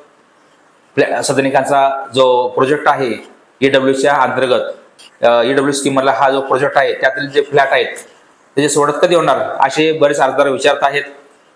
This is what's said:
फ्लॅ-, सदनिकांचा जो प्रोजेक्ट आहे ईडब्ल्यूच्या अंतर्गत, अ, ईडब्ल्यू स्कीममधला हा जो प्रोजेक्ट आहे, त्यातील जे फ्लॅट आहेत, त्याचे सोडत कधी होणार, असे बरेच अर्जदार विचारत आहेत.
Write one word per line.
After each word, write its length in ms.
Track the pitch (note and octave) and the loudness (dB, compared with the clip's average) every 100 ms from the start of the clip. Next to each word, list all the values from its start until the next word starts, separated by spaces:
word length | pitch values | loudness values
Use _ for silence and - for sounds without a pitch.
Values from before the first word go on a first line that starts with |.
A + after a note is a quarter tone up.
| - _ _ _ _ _ _ _ _ - | -20 _ _ _ _ _ _ _ _ -6
फ्लॅ-, 240 | A#2 A#2+ | -4 -4
सदनिकांचा 840 | - C3+ C3+ C3+ C3 C#3+ C3+ C3+ C3 | -4 -4 0 -2 0 0 0 -2 -6
जो 340 | A#2+ C3 B2 B2+ | 0 2 2 0
प्रोजेक्ट 400 | - C3 D3 D3+ | -2 0 0 0
आहे 480 | C#3 B2+ G#2 - - _ - | 0 -2 -6 -10 -20 _ -2
ईडब्ल्यूच्या 540 | C3+ C3+ C3 C3+ C#3 | 0 2 2 0 2
अंतर्गत, 460 | C#3+ B2+ B2 B2+ A#2+ - - - _ - - | 2 0 0 0 0 -2 -10 -18 _ -20 -2
अ, 200 | A#2+ A#2+ | 2 2
ईडब्ल्यू 300 | A#2+ C#3 C#3 | 2 0 0
स्कीममधला 400 | C3+ C#3 C3+ C3+ | -2 -2 0 0
हा 180 | C3+ C#3 | 2 0
जो 100 | C#3 | 0
प्रोजेक्ट 380 | C3+ C3 C#3 D3 | -2 -2 0 0
आहे, 160 | C3 | 0
त्यातील 360 | - C3 C3 C#3 | 0 -2 -2 -4
जे 120 | C#3+ | -2
फ्लॅट 260 | C#3+ C#3+ C3+ | 0 2 2
आहेत, 160 | C3+ A#2 - - _ _ _ _ | 0 -2 -6 -16 _ _ _ _
त्याचे 140 | - C#3+ | -2 0
सोडत 240 | D3 C#3+ D3 | 2 0 2
कधी 120 | F3+ | 2
होणार, 240 | F3 D#3 B2+ - - | 2 2 0 -2 -2
असे 320 | C3+ D3+ D#3 | -2 2 0
बरेच 280 | D3 C#3+ D3 | 2 0 2
अर्जदार 280 | C3 C#3+ C#3+ | 0 2 0
विचारत 300 | B2+ D3 C#3+ | 2 0 2
आहेत. 200 | C#3+ C#3+ C#3 - - _ _ | 0 -2 -8 -14 -20 _ _